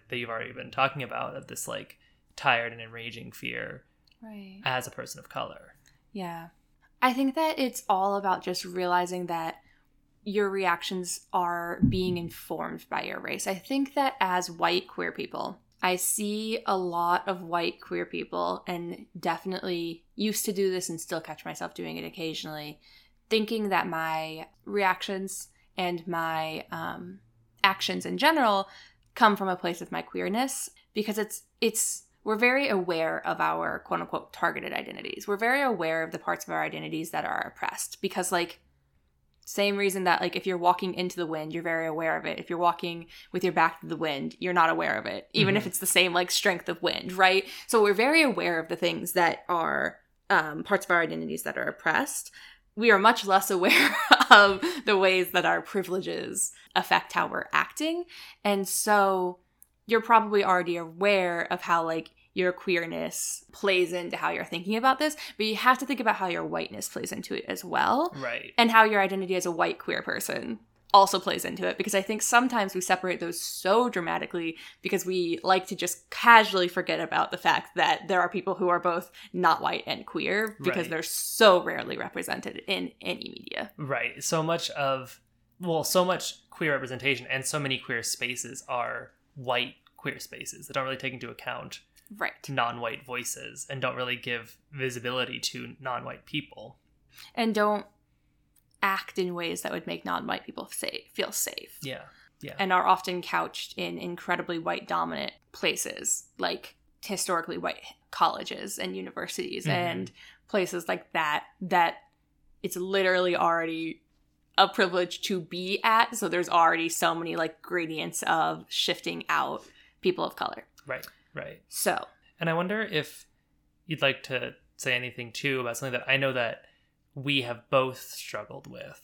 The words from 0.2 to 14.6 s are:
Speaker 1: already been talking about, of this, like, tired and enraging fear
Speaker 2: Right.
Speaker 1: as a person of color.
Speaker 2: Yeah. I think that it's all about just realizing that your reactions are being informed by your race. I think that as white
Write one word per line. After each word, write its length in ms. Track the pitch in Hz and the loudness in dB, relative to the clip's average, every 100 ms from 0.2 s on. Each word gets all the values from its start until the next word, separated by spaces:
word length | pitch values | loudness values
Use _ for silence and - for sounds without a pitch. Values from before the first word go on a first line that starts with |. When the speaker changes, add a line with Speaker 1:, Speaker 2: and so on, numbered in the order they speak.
| 117 | -6
Speaker 1:
already 240 | 113 117 | -8 -8
been 180 | 120 127 | -12 -8
talking 320 | 135 135 147 | 0 0 0
about, 320 | 123 120 127 | -8 -6 -6
of 120 | 139 139 | -10 -12
this, 200 | - - | -10 -8
like, 320 | - - - _ _ _ - | -8 -10 -20 _ _ _ -2
tired 360 | 139 117 117 | 2 2 0
and 100 | 117 | -8
enraging 500 | 113 117 117 117 120 | -14 -12 -12 -12 -16
fear 540 | - - 60 - - _ _ _ _ | -12 -8 -6 -8 -10 _ _ _ _
Speaker 2:
Right. 400 | 220 208 196 190 | -18 -18 -18 -6
Speaker 1:
as 220 | 220 214 - | -2 -2 -4
a 40 | |
person 300 | - - 143 | -10 -14 -14
of 100 | - | -12
color. 460 | 135 - - - _ _ _ _ | -10 -10 -12 -20 _ _ _ _
Speaker 2:
Yeah. 360 | 202 175 165 165 _ _ _ _ - | -12 -10 -12 -16 _ _ _ _ 0
I 140 | 254 | 0
think 200 | 247 269 | 2 0
that 240 | 294 311 - | 2 0 0
it's 240 | 254 - - | -2 -2 0
all 280 | 190 196 202 | 2 2 0
about 260 | 196 185 | 0 0
just 220 | 185 180 185 | -2 -6 -6
realizing 600 | 180 180 180 180 180 175 | -4 2 2 2 -4 -4
that 360 | 170 165 - _ _ _ _ _ _ | -4 -6 -10 _ _ _ _ _ _
your 240 | 208 202 196 | -4 0 0
reactions 800 | 196 185 170 - 185 180 - - | 2 2 2 -2 -4 -6 -8 -2
are 480 | 196 175 170 170 175 - | 0 0 -2 -4 4 4
being 280 | 185 185 175 | 4 0 -2
informed 720 | 170 - - 160 156 165 - | -4 -10 -10 -8 -6 -8 -8
by 140 | - | -6
your 160 | - - | -6 -8
race. 280 | - - 202 | -8 -6 -4
I 60 | |
think 400 | 190 - 269 269 | -6 -2 -2 0
that 200 | 294 269 - | 0 0 0
as 280 | 190 180 180 | 0 0 -2
white 360 | 170 | -2